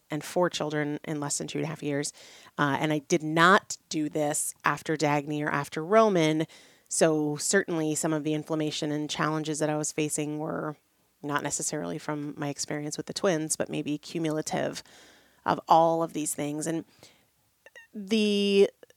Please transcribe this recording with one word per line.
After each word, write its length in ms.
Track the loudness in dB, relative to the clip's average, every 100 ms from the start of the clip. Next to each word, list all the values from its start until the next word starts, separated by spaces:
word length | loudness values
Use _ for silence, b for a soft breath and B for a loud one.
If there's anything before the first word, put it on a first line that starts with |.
| -6
and 140 | -8
four 240 | -2 0 2
children 500 | 0 -4 -2 -2 -4
in 160 | -6 -6
less 160 | -4 -6
than 100 | -6
two 120 | -4
and 80 | -4
a 20 |
half 140 | -6
years. 280 | -4 -4 -4 -10 B B B -2
Uh, 220 | 0 0
and 100 | 0
I 100 | -2
did 220 | 0 0
not 540 | 2 6 8 6 2 -12 -8
do 180 | -4 -2
this 460 | -2 -2 -2 -4 -2
after 320 | 0 0 -2 0
Dagny 480 | 2 2 0 -4
or 60 | -2
after 340 | -2 -4 -6
Roman. 640 | 4 6 6 6 4 2 -2 b b b b
So 480 | 2 4 4 0 -2
certainly 580 | 0 2 2 0 0
some 200 | 0 0
of 100 | 0
the 80 | 0
inflammation 580 | -2 -2 -2 -2 -2 -2
and 200 | -2 -4
challenges 480 | -2 -2 -2 -4 -2
that 100 | -2
I 80 | -2
was 160 | -4
facing 460 | -4 -2 -2 -4 -6
were 380 | -6 -6 -6 -10 _ _ _ _
not 200 | -4 -4
necessarily 560 | -2 -4 -4 -4 -6 -6
from 340 | -6 -6 -6 -6
my 100 | -6
experience 480 | -6 -6 -6 -6 -8
with 80 |
the 80 | -8
twins, 440 | -4 0 0 -2 -4
but 120 | -4
maybe 300 | -6 -4 -6
cumulative 840 | -6 -4 -4 -4 -4 -4 -4 -6 -16 b b b b b
of 160 | -2 0 6
all 340 | 6 6 2
of 120 | -2
these 180 | -4 -6
things. 340 | -4 -6 -4 -4
And 200 | -4 -6 b b b b b _ _ -20 -20 -18
the, 760 | -12 0 2 4 4 4 6 6 2 -20